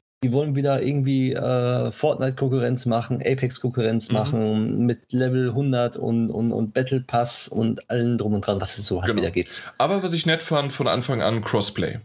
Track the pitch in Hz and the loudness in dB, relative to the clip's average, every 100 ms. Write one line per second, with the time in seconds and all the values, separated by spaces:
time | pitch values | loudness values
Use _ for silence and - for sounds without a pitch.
0 | - - 127 131 151 139 139 139 135 143 | -20 -4 0 2 2 0 2 0 0 0
1 | 135 135 131 - 127 127 123 123 120 - | 2 2 2 0 0 0 2 0 -2 0
2 | 151 - 131 131 135 131 120 123 120 117 | 0 0 -2 0 0 2 0 0 0 0
3 | - 127 135 135 123 - 123 123 113 113 | 0 -2 0 0 0 -2 -4 0 0 0
4 | - 110 139 113 107 107 110 107 120 113 | 0 0 0 0 0 0 0 0 0 0
5 | - 127 127 127 123 117 143 123 120 - | -2 0 0 0 0 0 0 2 0 -2
6 | 110 117 113 107 117 107 107 131 131 131 | -2 0 0 0 0 0 0 0 0 -2
7 | 127 120 120 - - - 113 113 - 120 | 0 0 2 0 0 0 0 -2 -2 0
8 | 120 117 104 104 101 98 95 - 101 90 | 0 0 0 0 0 0 0 0 -2 -2
9 | 95 104 92 90 - - - - 143 196 | 0 0 0 -2 -2 -2 -4 -2 0 0
10 | 180 165 165 160 - 151 139 - 123 104 | -2 0 0 0 0 0 0 -2 0 0
11 | 120 117 90 113 110 113 - - 82 113 | 0 0 0 0 0 2 2 0 -4 -4